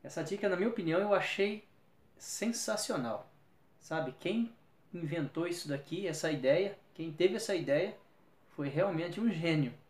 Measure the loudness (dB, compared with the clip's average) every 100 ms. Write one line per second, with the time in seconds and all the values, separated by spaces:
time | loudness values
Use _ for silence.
0 | -8 -6 -4 0 0 2 0 0 0 2
1 | 4 2 2 0 0 0 -12 _ _ _
2 | _ -18 -12 -4 -2 -2 -2 -2 -2 -2
3 | -2 -6 -8 -20 _ _ -20 -20 -6 -4
4 | -4 -4 -2 0 0 -4 _ _ _ -6
5 | -2 -2 -2 -2 -2 -4 -4 -6 -4 -4
6 | -2 -2 -2 2 4 4 2 -4 -18 -8
7 | -8 4 4 4 -2 -2 2 2 2 -4
8 | -20 _ _ _ _ -6 -2 2 2 0
9 | -4 0 0 2 2 2 2 -2